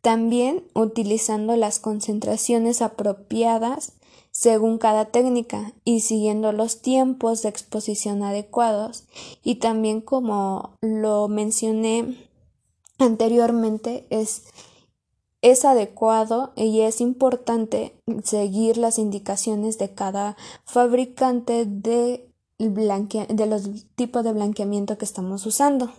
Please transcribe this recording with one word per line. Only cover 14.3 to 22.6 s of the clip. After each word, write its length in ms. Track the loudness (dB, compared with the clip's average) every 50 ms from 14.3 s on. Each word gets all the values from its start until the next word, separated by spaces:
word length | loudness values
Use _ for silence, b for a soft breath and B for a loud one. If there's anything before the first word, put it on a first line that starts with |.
| -6 -10 -12 B B B B B B B B B _ _ _ _ _ _ _ _ _ _
es 240 | 6 6 6 8 6
adecuado 880 | 6 4 4 2 0 -4 0 2 2 4 2 2 0 -2 -2 -4 -6 _
y 260 | -2 0 2 2 2
es 200 | 2 2 0 0
importante 920 | -2 -2 2 2 2 2 2 0 -2 -2 -2 -2 -2 -2 -4 -4 -4 -6 _ _ _ -8 -6 -6 -4
seguir 540 | -4 -2 -2 -2 -2 0 0 2 2 2
las 200 | 2 0 0 0
indicaciones 800 | 0 -2 -2 -4 -6 -6 -6 -6 -4 -4 -4 -2 -2 -2 -4 -4
de 160 | -4 -6 -6 -4
cada 440 | -6 -6 -4 -4 -4 -4 -6 -8 B B B B B B
fabricante 1000 | -2 2 4 4 4 4 2 2 -2 -2 0 0 0 0 -2 -2 -2 -2 -2 -2
de 680 | -2 -4 -4 -2 0 0 2 0 0 -2 -6 -10 _ _ _ _ _ _
blanquea-, 680 | _